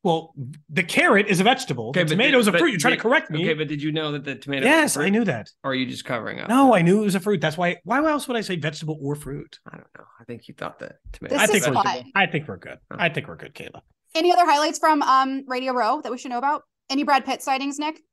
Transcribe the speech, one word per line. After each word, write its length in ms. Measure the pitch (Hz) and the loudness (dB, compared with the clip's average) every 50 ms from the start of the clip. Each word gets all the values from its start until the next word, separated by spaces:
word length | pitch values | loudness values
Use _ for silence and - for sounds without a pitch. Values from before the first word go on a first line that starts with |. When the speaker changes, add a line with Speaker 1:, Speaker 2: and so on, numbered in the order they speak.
| - | 2
Speaker 1:
Well, 280 | 185 165 165 165 - _ 143 127 120 147 - _ _ | 0 0 0 -2 -10 _ -14 -14 -14 -14 -18 _ _
the 140 | 151 165 180 | -4 -4 -2
carrot 420 | 170 - - 339 349 233 196 202 | 0 2 2 4 6 6 4 4
is 140 | 208 196 165 | 4 2 4
a 40 | 190 | 4
vegetable. 440 | 233 262 - - - 139 117 110 113 | 4 4 2 0 -6 -6 -6 -6 -2
Speaker 2:
Okay, 140 | 143 180 | 0 0
Speaker 1:
The 20 | 175 | 2
Speaker 2:
but 60 | 151 | 2
Speaker 1:
tomato 280 | 156 190 254 302 277 247 | 2 2 4 4 4 6
is 80 | 226 | 4
a 60 | 208 | 4
Speaker 2:
but 80 | 180 170 | 4 4
Speaker 1:
fruit. 80 | 330 330 | 2 2
You're 100 | 214 170 | 0 2
trying 140 | 143 247 | 0 0
to 60 | 247 - | 0 0
Speaker 2:
did 40 | |
Speaker 1:
correct 300 | - 226 277 311 311 - | 2 2 2 2 2 0
me. 100 | 160 147 | -4 -2
Speaker 2:
Okay, 120 | - 165 160 | 0 -2 -2
but 120 | 151 156 | -2 -2
did 160 | 151 151 147 | -6 -4 -4
you 80 | 143 156 | -4 -4
know 220 | 151 160 156 151 | -2 -2 -2 -4
that 100 | 147 147 | -4 -6
the 140 | - 139 135 | -8 -10 -10
tomato 280 | - - 139 139 139 185 | -10 -8 -6 -4 0 2
Speaker 1:
Yes, 200 | 247 311 330 302 | 4 4 4 4
Speaker 2:
was 120 | - - | 2 0
a 20 | - | 0
fruit? 60 | 156 | 0
Speaker 1:
I 20 | 196 | 2
knew 140 | 202 226 240 | 2 2 2
that. 260 | 190 131 110 - - _ _ - | 0 -2 -4 -8 -14 _ _ -6
Speaker 2:
Or 80 | 139 | -4
are 20 | 135 | -2
you 120 | 131 131 | -2 -4
just 180 | 123 127 110 - | -4 -6 -10 -6
covering 340 | - 131 117 110 107 110 123 | -6 -6 -6 -6 -8 -8 -8
up? 100 | - - | -4 0
Speaker 1:
No, 240 | 226 262 277 262 | 2 4 6 6
I 100 | 226 185 | 6 6
knew 180 | 165 170 190 214 | 6 4 4 4
it 40 | 214 | 2
was 120 | 202 180 | 0 -2
a 40 | 196 | 0
fruit. 200 | 175 208 208 170 | 0 0 0 0
That's 180 | 165 156 151 175 | 0 -2 -2 -2
why. 200 | 180 175 175 - | -2 -2 -2 -4
Why 160 | _ 170 233 277 311 320 | _ -2 -2 0 2 0
else 200 | 302 285 - - | 0 -2 -4 -4
would 80 | 240 | -6
I 60 | 226 | -6
say 120 | 196 - 185 | -4 -4 -6
vegetable 420 | 170 135 156 156 - 165 151 156 147 | -4 -4 -6 -8 -6 -8 -8 -8 -6
or 140 | 139 139 147 | -6 -6 -6
fruit? 420 | 147 147 131 139 147 - _ - - _ | -6 -8 -12 -12 -12 -14 _ -20 -20 _
Speaker 2:
I 60 | - | -20
don't 160 | - - - _ _ - | -20 -20 -20 _ _ -20
know. 60 | - _ _ _ | -20 _ _ _
I 40 | 117 | -18
think 220 | - 120 113 _ | -16 -16 -16 _
you 80 | - - | -20 -16
thought 240 | - - - - _ | -12 -12 -12 -12 _
that 200 | - - - _ _ - | -18 -18 -18 _ _ -20
tomato 220 | - - - - - | -16 -14 -8 -4 0
Speaker 3:
This 60 | 285 | 2
Speaker 1:
I 40 | 214 | 2
Speaker 3:
is 60 | 214 | 2
Speaker 1:
think 160 | 214 202 - | 2 2 2
we're 160 | 151 131 233 | 0 0 0
Speaker 3:
fun. 140 | 196 202 175 | 0 -2 -4
Speaker 1:
good. 100 | 170 - - _ | -6 -12 -4 _
I 120 | 196 190 | 0 0
think 200 | 180 175 156 151 | 0 -2 -6 -6
we're 120 | - 98 85 | -8 -14 -14
good. 200 | - - - - _ _ | -14 -18 -18 -18 _ _
Speaker 2:
Oh. 40 | - | -6
Speaker 1:
I 120 | - - 165 | -2 -2 -2
think 180 | 160 156 - | -2 -4 -10
we're 100 | - 85 | -10 -16
good, 180 | - - - _ | -16 -18 -20 _
Kayla. 260 | - - - - - _ _ _ _ _ _ _ | -18 -18 -18 -18 -20 _ _ _ _ _ _ _
Speaker 3:
Any 180 | 320 330 349 | 0 2 4
other 140 | 359 359 349 | 4 4 6
highlights 320 | 320 294 294 302 320 320 - | 4 4 4 2 0 -2 0
from, 240 | - 320 311 285 | 2 2 2 2
um, 400 | - - 262 262 269 269 269 269 277 247 | 4 4 4 4 4 2 -2 -8 -6 -6
Radio 240 | 254 254 262 262 254 | -6 -4 -4 -2 -2
Row 260 | 247 220 214 262 311 | 0 0 0 0 -2
that 120 | - 240 | -4 -8
we 40 | 247 | -10
should 140 | 247 - 262 | -10 -8 -8
know 80 | 247 240 | -6 -2
about? 240 | 254 277 294 269 _ _ _ _ _ _ | -2 -2 -2 -2 _ _ _ _ _ _
Any 140 | 269 277 | -2 -2
Brad 220 | 294 285 269 262 262 | 2 2 2 2 2
Pitt 180 | 269 254 - | -2 -8 -6
sightings, 380 | - 285 269 262 269 277 277 285 | -2 -4 -2 -2 -2 -6 -6 -6
Nick? 200 | 302 311 320 - _ _ | -6 -6 -8 -8 _ _